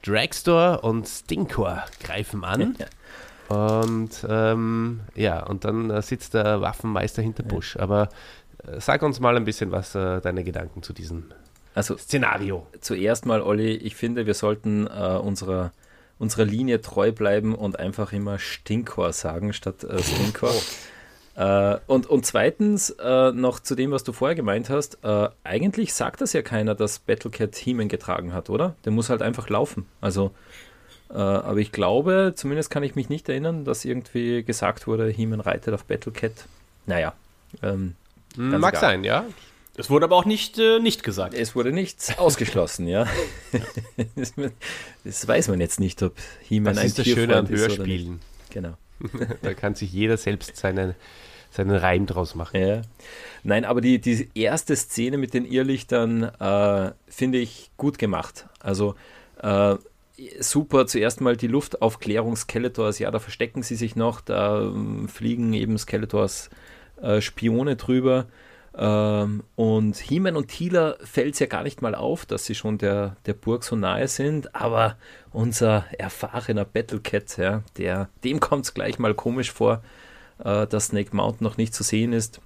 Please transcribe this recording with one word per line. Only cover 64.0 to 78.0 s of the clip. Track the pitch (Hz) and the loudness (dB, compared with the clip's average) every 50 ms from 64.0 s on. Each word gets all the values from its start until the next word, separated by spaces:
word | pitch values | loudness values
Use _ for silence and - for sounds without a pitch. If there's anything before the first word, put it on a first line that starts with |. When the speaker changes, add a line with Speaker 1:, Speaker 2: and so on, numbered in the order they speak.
| 113 117 117 - | 0 0 0 -2
Speaker 2:
da, | - - 98 98 101 104 104 107 | -6 -2 0 2 2 2 2 2
ähm, | 107 101 98 104 107 107 107 107 104 104 | 2 0 -2 -2 -4 -4 -4 -4 -6 -8
fliegen | - - 113 113 120 120 120 113 110 | -8 -4 -2 -2 0 0 0 0 2
eben | 107 107 107 110 107 | 0 0 0 0 -2
Skeletors, | - - - 107 107 107 - 104 104 98 - - - - - - - - - - - - - - | -2 -2 -4 -4 -4 -2 0 0 0 0 -2 -6 -12 -14 -20 -20 -20 -20 -20 -20 -20 -20 -18 -8
äh, | 208 123 104 107 | 0 2 2 2
Spione | 104 - - - - 117 113 117 131 147 135 | 2 0 -6 -2 0 2 2 2 2 0 0
drüber. | 113 - - 127 127 127 131 127 131 127 - - - - - - - - - - - | -2 0 2 2 4 6 6 4 4 2 -2 -12 -20 -20 -20 -20 -20 -20 -20 -6 0
Ähm, | - 107 104 107 107 107 107 104 104 104 104 104 - _ _ | 2 4 4 4 4 4 2 2 2 0 -2 -4 -8 _ _
und | - 117 110 110 110 110 107 101 | 0 2 4 4 4 4 2 0
He-Man | - - - 139 165 190 190 165 | -2 -4 -2 0 2 2 2 0
und | 156 139 - | 0 -4 -4
Teela | - - 165 180 180 175 160 156 - - | -6 -6 -4 2 4 4 4 4 0 -4
fällt's | - - - - 123 143 147 - | -12 -4 0 0 0 0 2 0
ja | 147 | 0
gar | - - 87 - | 0 0 -4 -4
nicht | 143 - - | -4 -6 -4
mal | - 113 104 | -4 -2 -2
auf, | - - 127 147 170 - | -2 0 -2 -2 -2 -4
dass | - - 104 - | -6 -6 -6 -4
sie | - 110 | -4 -6
schon | - - 110 107 104 | -4 -2 -2 -2 0
der, | - 101 101 101 101 98 98 - _ | 2 2 2 2 0 -2 -6 -8 _
der | - 101 | -6 -6
Burg | - - 113 113 120 - | -4 -2 -2 -2 -2 -2
so | - 120 113 | -2 -2 0
nahe | 98 92 92 104 123 139 | 0 0 0 0 0 -2
sind, | - - 135 147 151 151 139 - _ | -2 -2 0 0 0 -2 -4 -6 _
aber | - - 120 117 113 113 110 110 - - - - - - - | -4 -2 0 2 4 2 2 2 -4 -16 -20 -20 -20 -20 -10
unser | - 113 113 120 113 113 120 110 107 107 - - - - | -2 -2 0 0 2 4 4 6 6 4 2 -2 -10 -8
erfahrener | 95 95 - - - - - 120 117 - 113 104 101 | -8 -8 -8 -8 -10 -6 -6 -6 -2 -2 0 0 0
Battlecat, | - _ 110 113 - - 104 - - - 101 - - - - | 0 _ -4 -2 -2 -6 -6 -6 -2 -2 -2 -4 -4 -4 -2
ja, | 90 92 101 110 107 - _ - | 0 0 0 -2 -4 -8 _ -4
der, | 90 90 92 98 | -4 -2 -2 -2